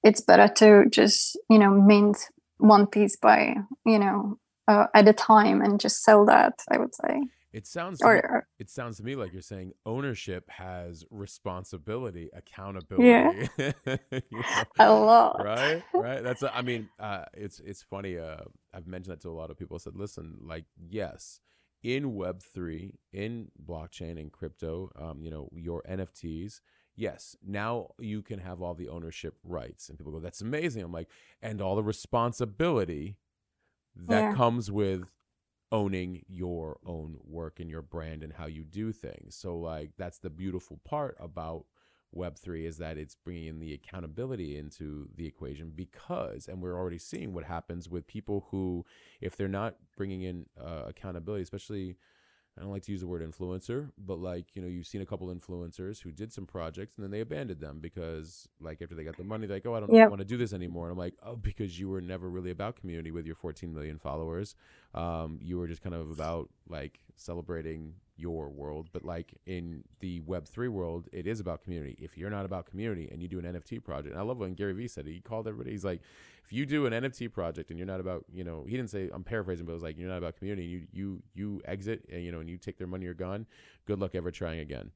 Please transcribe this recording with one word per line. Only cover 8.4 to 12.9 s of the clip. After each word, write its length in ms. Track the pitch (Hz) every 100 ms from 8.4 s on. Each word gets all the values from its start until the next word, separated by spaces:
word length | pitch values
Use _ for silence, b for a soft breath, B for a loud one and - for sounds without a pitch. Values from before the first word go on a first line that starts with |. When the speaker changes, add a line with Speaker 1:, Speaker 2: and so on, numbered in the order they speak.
| - _
Speaker 2:
it 100 | 104
sounds 280 | - 120 107
to 60 |
me 120 | 107 135
like 180 | 98
you're 80 | 90
saying 320 | - 98 92 - -
ownership 640 | 117 139 110 - 92 -
has 520 | - 92 90 87 85 82
responsibility, 1200 | 107 98 - 101 90 92 92 76 113 123 87 82
accountability. 1160 | - - - 98 95 87